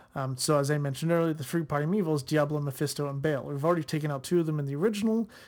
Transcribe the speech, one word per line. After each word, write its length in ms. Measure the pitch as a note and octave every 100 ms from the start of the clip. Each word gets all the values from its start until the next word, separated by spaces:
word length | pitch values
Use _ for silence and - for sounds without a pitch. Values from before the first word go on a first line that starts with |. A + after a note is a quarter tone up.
| - C#3+
Um, 200 | C3+ B2+
so 220 | - D3
as 120 | C#3
I 60 | D3+
mentioned 340 | C#3+ C3 D#3+
earlier, 220 | E3+ E3
the 100 | D#3
three 200 | C3 E3+
Primeval 520 | D#3 C#3+ D3+ G#3 E3 D3+
is 80 |
Diablo, 380 | B2+ D3+ D3 D3+
Mephisto, 480 | C#3+ - D3 - C#3+
and 120 | C#3
Baal. 220 | D#3 C#3+
We've 220 | C#3+ C#3+ D#3
already 180 | F3
taken 280 | D3 D#3 D3+
out 120 | C#3
two 160 | - F3+
of 60 | D#3+
them 140 | D#3
in 60 | C#3
the 100 | C#3+
original, 540 | G#3 G#3 A3 A3 A#3 -